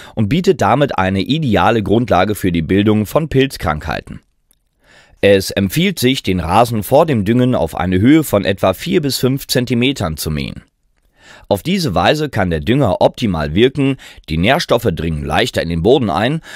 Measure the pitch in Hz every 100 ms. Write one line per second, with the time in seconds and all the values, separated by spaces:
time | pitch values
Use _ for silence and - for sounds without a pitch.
0 | - - 101 156 190 123 101 127 143 -
1 | 95 98 92 156 143 98 95 117 90 110
2 | 120 87 98 101 95 85 78 95 107 107
3 | 104 147 160 135 135 - 85 78 80 50
4 | - - _ _ _ _ _ _ _ -
5 | _ - 98 98 - - 98 156 190 180
6 | 127 135 - 92 80 101 117 113 98 135
7 | 165 117 95 120 123 117 82 - 90 92
8 | 113 160 143 101 - 98 98 95 175 185
9 | 143 - 127 135 - 135 123 120 127 135
10 | 90 78 80 76 57 - _ _ _ _
11 | _ _ - - - 196 - 196 156 85
12 | 101 147 147 110 92 80 76 135 117 -
13 | - - 110 82 73 85 127 147 135 131
14 | - - - 80 98 151 - 123 113 80
15 | 82 76 69 80 120 104 80 85 87 208
16 | 107 78 117 156 -